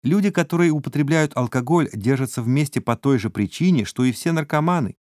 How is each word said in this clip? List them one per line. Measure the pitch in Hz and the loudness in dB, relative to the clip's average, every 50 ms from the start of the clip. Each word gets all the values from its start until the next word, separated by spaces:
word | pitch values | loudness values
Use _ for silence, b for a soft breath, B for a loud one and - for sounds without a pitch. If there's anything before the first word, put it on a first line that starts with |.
Люди, | - 131 170 208 196 202 | 0 2 2 2 2 2
которые | - 175 165 - - 170 175 170 | 0 0 -2 0 0 2 2 2
употребляют | 156 151 - - - 143 151 135 160 160 156 147 - | 2 0 -4 -4 -2 -2 0 2 2 2 0 0 0
алкоголь, | 127 123 117 - 131 120 123 165 175 151 - | -4 -4 -2 -2 -4 0 2 2 2 2 0
держатся | - 110 98 123 135 127 127 - - - | -4 -4 0 0 0 0 -2 -4 -6 -6
вместе | 117 117 127 143 151 143 - 123 | -2 0 0 0 0 0 -4 -4
по | - - 117 | -2 -2 -4
той | 110 - 139 139 | 0 2 2 2
же | 120 98 87 | 2 0 -4
причине, | - - 104 - - - 170 185 180 131 104 | -2 -2 -4 -4 -2 0 2 2 4 2 0
что | - - - 127 | -2 -2 0 0
и | 127 113 | 0 0
все | - - 170 | -2 -2 -2
наркоманы. | 165 160 147 - - 151 151 175 180 170 127 95 - _ | -2 -2 -2 -2 -2 0 0 2 0 0 -2 -4 -6 _